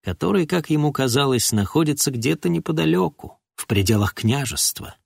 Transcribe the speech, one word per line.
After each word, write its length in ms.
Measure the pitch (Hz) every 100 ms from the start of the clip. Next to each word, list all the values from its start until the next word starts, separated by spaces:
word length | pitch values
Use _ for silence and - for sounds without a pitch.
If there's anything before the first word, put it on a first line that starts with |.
который, 440 | - 87 175 202 156
как 220 | 180 156
ему 200 | 151 147
казалось, 600 | 143 131 127 135 123 -
находится 580 | 107 98 151 156 143 -
где-то 380 | 123 123 165 180
неподалёку, 920 | 165 160 160 160 175 175 - - - _
в 120 | - -
пределах 480 | 101 98 107 101
княжества. 840 | - 110 139 - - - - - -